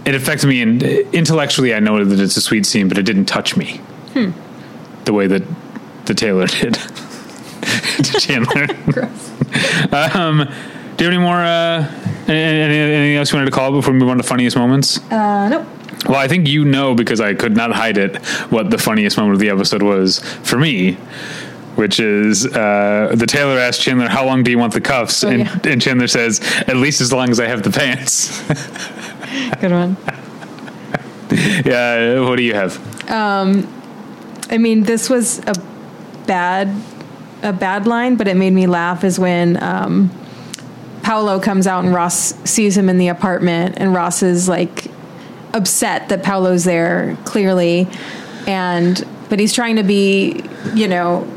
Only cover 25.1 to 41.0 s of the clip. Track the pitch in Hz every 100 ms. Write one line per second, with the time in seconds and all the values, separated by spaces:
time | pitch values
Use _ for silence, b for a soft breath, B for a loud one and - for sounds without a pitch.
25.1 | - - 247 - 175 151 127 135 127 120
26.1 | 127 117 104 B B - 127 143 151 123
27.1 | 127 127 117 117 120 104 139 139 127 131
28.1 | - - - - 151 - - - - -
29.1 | - - 269 254 - 190 175 175 190 -
30.1 | - - - - - - - - - -
31.1 | - - B 208 190 139 123 120 117 117
32.1 | 127 127 127 120 104 92 - - - -
33.1 | 226 208 196 190 196 - - - - -
34.1 | - - - - 226 226 220 214 226 -
35.1 | 254 220 - - 180 - - - - -
36.1 | - - 185 180 190 196 202 220 - -
37.1 | - - - 214 185 190 202 208 233 247
38.1 | 240 202 185 190 190 180 175 170 180 196
39.1 | 180 180 175 175 170 180 185 190 180 190
40.1 | - B B B B - - - -